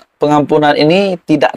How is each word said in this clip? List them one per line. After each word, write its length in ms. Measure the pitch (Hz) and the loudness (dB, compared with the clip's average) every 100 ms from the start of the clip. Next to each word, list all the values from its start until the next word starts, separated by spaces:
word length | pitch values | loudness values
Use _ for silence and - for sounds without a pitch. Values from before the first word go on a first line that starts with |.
| _ _ | _ _
pengampunan 560 | 147 147 139 151 151 143 | 0 0 0 0 0 2
ini 400 | 151 180 196 180 - | 2 2 0 -6 -4
tidak 240 | 151 151 | -2 0